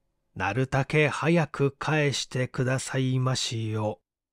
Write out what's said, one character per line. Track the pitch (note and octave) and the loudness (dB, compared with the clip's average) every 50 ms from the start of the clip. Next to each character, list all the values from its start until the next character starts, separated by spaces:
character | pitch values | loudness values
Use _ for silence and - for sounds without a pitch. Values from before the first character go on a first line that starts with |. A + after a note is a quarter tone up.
| _ _ _ _ _ _ _ | _ _ _ _ _ _ _
な | - F#2 F#2+ G2+ | -4 -4 -2 0
る | B2 C3 | 0 0
た | - - C3+ C3+ | 0 0 0 0
け | - - D#3 D3+ C#3 | 2 2 2 4 2
早 | - - - D3+ E3+ E3+ D3+ | 2 0 0 2 2 2 2
く | - - - C#3 C#3 - _ | 0 0 0 0 0 0 _
返 | - - D#3 D#3 D3 C#3+ B2 | -2 0 2 2 2 2 0
し | - - | -2 -4
て | - - B2+ B2+ B2 | -4 -4 -4 -4 -2
く | - - C3 | -2 -2 0
だ | B2 C3 C3 | 0 0 -2
さ | - - - C3+ | -4 -4 -2 -2
い | C3 C3 B2+ C3 | 0 0 0 0
ま | B2+ C3 B2+ | 0 0 0
し | - - - B2+ A2+ A2 A2 | -2 -2 -4 -4 -4 -4 -4
よ。 | A2 A2 G#2+ G#2+ G#2+ - _ _ _ _ _ _ | -2 -2 -2 -4 -4 -6 _ _ _ _ _ _